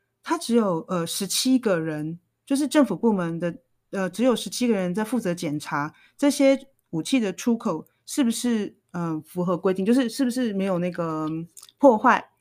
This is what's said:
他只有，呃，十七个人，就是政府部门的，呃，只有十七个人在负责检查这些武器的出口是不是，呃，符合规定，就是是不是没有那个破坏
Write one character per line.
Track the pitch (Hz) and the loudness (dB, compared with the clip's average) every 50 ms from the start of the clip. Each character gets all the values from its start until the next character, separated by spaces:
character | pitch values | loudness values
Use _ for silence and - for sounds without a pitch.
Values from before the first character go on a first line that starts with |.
| _ _ _ _ | _ _ _ _
他 | - - 330 | -6 -4 -4
只 | 330 - - 226 | -4 -2 0 2
有， | 233 214 196 170 160 - - | 2 2 2 -2 -4 -4 -4
呃， | 185 175 165 | -4 -4 -4
十 | 170 - - 202 185 | -4 -6 -6 -6 -4
七 | - - - 254 262 240 | -4 -2 2 2 2 2
个 | - 220 185 165 | 2 2 0 0
人， | 160 160 156 151 151 156 170 - _ _ _ _ _ | 0 -2 -4 -4 -6 -6 -8 -10 _ _ _ _ _
就 | - 277 | -4 -2
是 | 269 302 | -2 0
政 | 262 - 302 269 | 2 4 4 4
府 | - 185 | 4 2
部 | - - 233 | 0 2 2
门 | 208 185 175 165 165 165 | 2 2 0 -2 -4 -4
的， | 175 175 175 - _ _ _ _ _ _ | -4 -4 -4 -6 _ _ _ _ _ _
呃， | - 196 190 180 | -6 -4 -4 -4
只 | 180 - | -2 0
有 | 240 262 220 | 2 2 2
十 | - - 196 | 2 -2 -6
七 | - - 247 233 | -4 -2 0 0
个 | 214 | 2
人 | 190 185 180 175 | 0 0 -2 -2
在 | 214 | -4
负 | 214 214 262 226 | -2 -2 -2 -2
责 | - 175 175 | -2 -2 -4
检 | 175 175 151 147 151 | -4 -4 -4 -4 -6
查 | - - 156 143 147 156 - _ _ _ _ - | -6 -4 -4 -4 -4 -4 -8 _ _ _ _ 0
这 | 277 285 | 2 2
些 | 269 - 277 269 277 269 - - _ _ _ _ | 4 6 4 4 4 2 -2 -10 _ _ _ _
武 | - 160 | -6 -6
器 | 151 - 269 254 | -2 0 0 0
的 | 220 190 | 0 0
出 | 180 - - 240 233 | -4 -2 -2 0 0
口 | 233 - 208 165 156 - - _ _ _ | 0 -2 -4 -4 -6 -8 -14 _ _ _
是 | - - 294 | -6 -2 0
不 | 262 226 | 0 0
是， | 226 - - 240 233 214 202 - - _ _ _ | 0 0 0 0 0 0 -2 -6 -10 _ _ _
呃， | - 180 170 165 160 156 147 | -8 -6 -4 -4 -4 -6 -8
符 | - - 180 | -8 -6 -4
合 | 180 190 180 | -2 0 0
规 | 165 - 190 | 0 0 0
定， | 185 190 190 | 0 0 2
就 | 220 240 | 2 4
是 | 277 254 226 | 2 2 0
是 | - - | -2 -2
不 | 269 247 | -2 0
是 | 233 254 247 220 | 0 -2 -2 -2
没 | 196 190 190 | -2 -2 -2
有 | 196 185 170 | -2 0 -2
那 | 175 180 | -2 -2
个 | 170 175 170 160 156 156 156 156 160 160 165 - _ - - - _ _ | -4 -4 -4 -4 -4 -4 -4 -4 -6 -6 -8 -10 _ -20 -20 -20 _ _
破 | - 277 226 | 6 6 6
坏 | 214 - 247 208 - - - _ _ | 6 6 4 4 4 0 -6 _ _